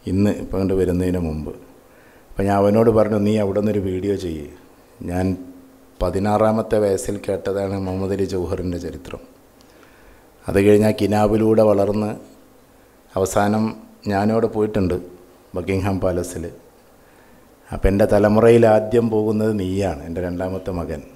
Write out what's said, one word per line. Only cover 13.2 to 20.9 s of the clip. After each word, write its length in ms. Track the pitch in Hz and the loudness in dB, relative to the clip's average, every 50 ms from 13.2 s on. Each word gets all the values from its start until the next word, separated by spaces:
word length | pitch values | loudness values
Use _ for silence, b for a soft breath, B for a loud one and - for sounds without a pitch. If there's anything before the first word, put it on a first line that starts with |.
| 95 92 - 104 101 104 107 110 110 110 107 - - - - - - 104 101 | -2 0 0 0 2 2 0 0 -2 -2 -4 -10 -18 -20 -20 -10 -6 -2 -2
ഞാനവിടെ 340 | 98 104 107 110 113 113 107 - | 0 0 2 2 2 0 0 0
പോയിട്ടുണ്ട്, 400 | 107 107 107 104 107 95 87 87 87 - - - - - - - - _ - - | -2 -2 0 0 -2 0 0 -2 -4 -6 -12 -20 -20 -20 -20 -20 -20 _ -12 -10
ബക്കിംഗ്ഹാം 420 | 90 87 90 95 95 90 104 95 90 | -8 -4 -2 -2 -2 -2 -2 -2 0
പാലസിൽ. 460 | 90 92 90 90 85 - - - 82 85 - - - - _ _ _ _ _ b b b b b b b b b b b b _ _ - - | -2 -2 -2 -2 -4 -6 -8 -10 -10 -12 -14 -16 -20 -20 _ _ _ _ _ b b b b b b b b b b b b _ _ -12 -8
അപ്പം 140 | - - 98 | 0 2 2
എൻ്റെ 140 | 98 101 107 101 | 4 4 4 4
തലമുറയിൽ 540 | 107 104 104 104 107 110 113 117 120 117 110 110 107 | 4 4 4 4 4 6 6 8 8 8 8 6 6
ആദ്യം 300 | 107 107 - 117 117 117 113 110 | 4 2 2 0 0 2 2 0
പോകുന്നത് 460 | 107 107 110 107 107 107 110 107 104 | 0 0 0 0 0 0 0 0 -2
നീയാണ്, 420 | 92 92 95 98 98 92 82 - - | -2 -2 -2 -2 -2 -2 -4 -6 -10
എൻ്റെ 140 | 85 85 90 90 | -10 -8 -6 -6
രണ്ടാമത്തെ 440 | 90 90 87 92 92 92 92 - 101 92 90 | -6 -6 -6 -6 -6 -6 -8 -8 -8 -6 -6
മകൻ. 220 | 80 76 | -6 -8